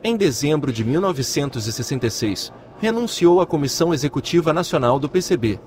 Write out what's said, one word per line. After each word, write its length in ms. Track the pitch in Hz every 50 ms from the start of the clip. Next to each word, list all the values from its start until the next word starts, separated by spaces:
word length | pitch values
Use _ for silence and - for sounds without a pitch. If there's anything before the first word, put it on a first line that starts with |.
| -
Em 120 | 220 233
dezembro 560 | 220 196 165 127 - 135 147 151 135 123 135
de 140 | 123 110 113
mil 160 | 113 131 165
novecentos 640 | 190 190 180 139 127 - - - 143 139 - 120 107
e 60 | 113
sessenta 340 | 110 - 120 - 143 127 120
e 60 | 113
seis, 420 | - - - 107 98 - - - - - - - - -
renunciou 640 | - 214 226 226 240 226 - - 175 170 175 185
à 40 | 180 170
Comissão 440 | - 156 143 135 - - 170 165
Executiva 600 | 175 135 131 147 - 139 127 - - 170 160 165 156
Nacional 460 | 170 175 - - 160 127 120 127 131
do 100 | 135 143
P 100 | - 180
C 160 | - - 190
B. 240 | 123 113 113 101 90 -